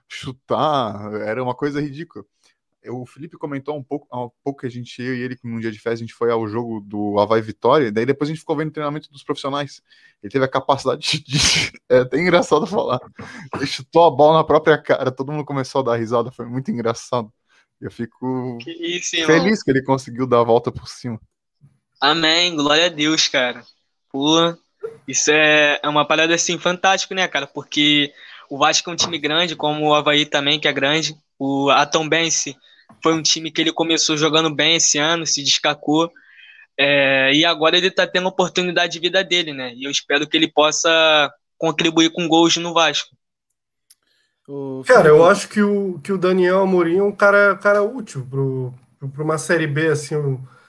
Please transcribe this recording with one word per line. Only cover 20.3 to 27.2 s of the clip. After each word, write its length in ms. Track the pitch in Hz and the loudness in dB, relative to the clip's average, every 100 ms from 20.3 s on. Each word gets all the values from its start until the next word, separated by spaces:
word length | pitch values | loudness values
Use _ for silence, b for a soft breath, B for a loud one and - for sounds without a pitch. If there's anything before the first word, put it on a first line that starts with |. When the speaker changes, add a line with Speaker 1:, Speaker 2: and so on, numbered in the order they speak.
| 120 | 2
Speaker 1:
a 40 | |
volta 260 | 117 117 120 | 4 4 2
por 160 | - - | -6 -14
cima. 320 | - 123 110 - _ _ _ _ _ _ _ | -14 -12 -12 -14 _ _ _ _ _ _ _
Speaker 2:
Amém, 560 | 139 160 160 160 180 160 | 0 2 2 2 0 0
glória 300 | 147 151 175 | 0 2 2
a 40 | |
Deus, 380 | 151 151 160 - | 0 0 0 0
cara. 340 | 143 123 120 - _ _ _ _ | 0 -2 -4 -16 _ _ _ _
Pô, 440 | 139 147 160 170 170 _ _ - - - | -4 0 2 2 -2 _ _ -16 -14 -8
isso 240 | - - | -4 2
é, 480 | 151 151 151 147 143 | 4 4 4 4 0
é 60 | 147 | 0
uma 180 | 147 147 | 0 2
parada, 280 | 156 160 | 2 2
assim, 240 | 170 - 170 | 0 -2 -2
fantástica, 560 | 175 180 190 190 - | -2 0 0 0 -2
né, 120 | 190 | -4